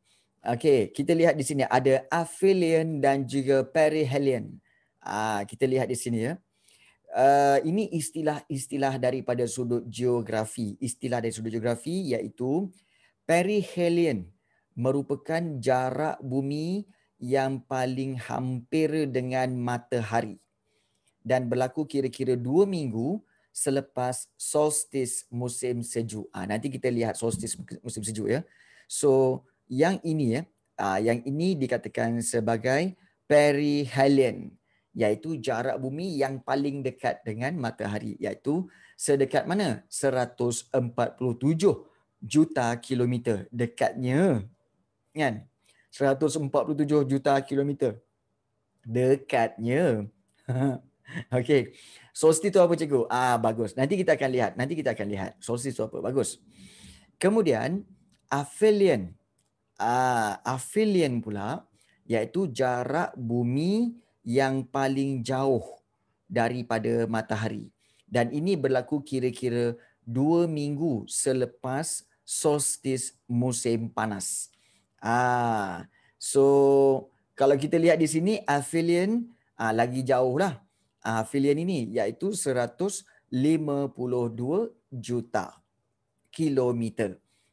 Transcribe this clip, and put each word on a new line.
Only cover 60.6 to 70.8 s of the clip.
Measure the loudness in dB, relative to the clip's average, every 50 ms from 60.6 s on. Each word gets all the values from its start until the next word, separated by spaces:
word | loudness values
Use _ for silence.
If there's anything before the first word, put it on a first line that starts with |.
| -6 -4 0 0 2 4 4 2 2 2 0 -2
pula, | -4 -4 -6 -6 -6 -6 -6 -8 -10 _ _ _ _ _ _ _ _
iaitu | -2 0 0 0 0 -2 -2 -2
jarak | -2 -2 -2 0 0 0 -2 -2 -2 -2 -2 -2 -4 -6 -6
bumi | -4 -2 0 0 0 0 0 0 0 0 0 0 0 -2 -4 -8 _ _ _ _ -6
yang | -2 2 2 2 2 0 -2 -4
paling | -4 -2 -2 0 0 0 0 0 -2 -2 -4
jauh | -4 -2 -2 0 2 2 2 0 -2 -6 -16 -20 _ _ _ _ _ _ _ _ _
daripada | -6 -2 0 0 0 0 -4 -4 -2 -2 -2 0 0 0 0 0
matahari. | 0 -2 -2 -2 -2 -4 -2 -2 -4 -6 -8 -12 -14 _ _ _ _ _ _ _ -2
Dan | 0 0 0 0 0
ini | -2 0 0 0
berlaku | 0 2 2 2 0 0 -2 -4 -6 -4
kira-kira | -4 -4 -2 -2 -2 -2 -2 -4 -2 0 0 0 0 -2 -4 -10 _ _ _
dua | -10 -6 -2 0 2 4 4 2 2 0
minggu | -2 -4 -4 -4 -4 -2